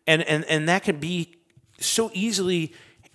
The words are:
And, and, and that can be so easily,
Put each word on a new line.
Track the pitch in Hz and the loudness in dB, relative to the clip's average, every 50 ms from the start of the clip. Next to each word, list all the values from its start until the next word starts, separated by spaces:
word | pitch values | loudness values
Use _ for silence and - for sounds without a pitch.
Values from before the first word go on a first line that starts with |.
| _ | _
And, | - 160 156 160 | 2 2 2 2
and, | - 156 151 160 | 2 0 0 0
and | - 160 156 156 160 | 0 0 0 2 2
that | 175 196 - | 0 2 2
can | 202 175 147 | 0 -2 -2
be | 143 165 180 175 165 - _ _ _ _ _ - _ _ _ - | -4 -4 -4 -4 -4 -6 _ _ _ _ _ -20 _ _ _ -6
so | - - - - 226 220 - | -4 -2 0 0 0 -2 -2
easily, | 185 202 233 214 185 190 180 185 175 160 151 - - - - _ _ - _ | -4 -2 -2 -2 -2 0 0 0 0 -2 -4 -8 -14 -20 -20 _ _ -20 _